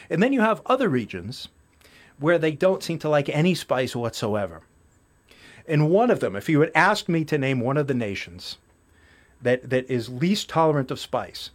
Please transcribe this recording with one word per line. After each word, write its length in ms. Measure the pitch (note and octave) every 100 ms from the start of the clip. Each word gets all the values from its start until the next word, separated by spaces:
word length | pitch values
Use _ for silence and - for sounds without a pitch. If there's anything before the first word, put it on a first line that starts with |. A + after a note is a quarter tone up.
| -
And 120 | D#3+
then 100 | A#3+
you 80 | C4+
have 200 | A3 G#3+ -
other 240 | C4 A#3
regions 600 | B2+ G2+ F#2 F#2 C#3+ - _ _ _ - - - -
where 180 | D3 E3+
they 140 | D#3
don't 300 | D3 F#3+ F#3+
seem 160 | - E3
to 100 | D#3
like 200 | D3 C#3
any 240 | C#3 F3
spice 420 | E3+ - C3 B2+ B2
whatsoever. 680 | A#2 - A2 G#2 F#2+ D#2 - _ _ _ _ _ _ - - - -
And 220 | D3+ D3+
one 200 | F#3+ A#3+
of 80 | D3+
them, 160 | A#2 G2
if 140 | C3
you 100 | D3+
had 100 | D3+ D#3
asked 320 | F3+ G3+ -
me 140 | E3 D3+
to 120 | D3+
name 220 | C3+ C3
one 180 | A#2+ C#3+
of 100 | C#3
the 60 |
nations 640 | B2 G#2+ F#2+ - F2 - - _ _ _ _ _ _ _ _
that, 280 | B2 B2 A#2+
that 200 | B2+ B2+
is 200 | B2+ A2
least 400 | B2 F3 G#3 -
tolerant 420 | D#3+ D#3+ D3 C3
of 80 | C3
spice, 520 | - B2 G2+ - -